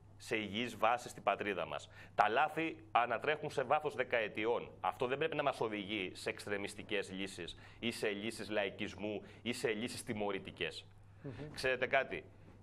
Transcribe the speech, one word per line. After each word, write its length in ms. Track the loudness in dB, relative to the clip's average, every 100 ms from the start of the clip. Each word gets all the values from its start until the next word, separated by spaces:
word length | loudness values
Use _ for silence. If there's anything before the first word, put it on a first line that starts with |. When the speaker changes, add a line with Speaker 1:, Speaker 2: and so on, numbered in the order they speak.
| -20 -14
Speaker 1:
σε 180 | -2 0
υγιείς 420 | 0 0 -2 4
βάσεις 360 | 4 4 -2
την 100 | 0
πατρίδα 420 | 2 2 2 0 -2
μας. 240 | -4 -8 -16 -6 4
Τα 140 | 6
λάθη 480 | 6 2 2 -2 -4 2
ανατρέχουν 580 | 4 4 2 2 0 0
σε 140 | 0
βάθος 320 | 4 4 4 0
δεκαετιών. 760 | 2 2 2 2 2 2 0 -2
Αυτό 260 | -2 0 0
δεν 100 | 2
πρέπει 180 | 0 2
να 80 |
μας 180 | 0 2
οδηγεί 500 | 0 0 -2 -2 -2
σε 160 | -4 -4
εξτρεμιστικές 840 | -4 -2 -2 -2 -6 -2 -2 0
λύσεις 460 | -4 -6 -6 -10 -10 -16 -4
ή 120 | -4
σε 180 | 0 0
λύσεις 400 | 0 -4 -6 -2
λαϊκισμού 720 | 0 0 -2 -6 -4 -4 -4 -6 -8
ή 120 | -6
σε 140 | 0 0
λύσεις 320 | 0 -2 -6
τιμωρητικές. 840 | -4 -2 0 -2 -6 -4 -4 -4 -14 -20 -20 -14
Speaker 2:
Μμμ. 80 | -12 -10 -10
Speaker 1:
Ξέρετε 340 | -2 2 2 4
κάτι, 360 | 4 2 -4 -8 -18 -20 -12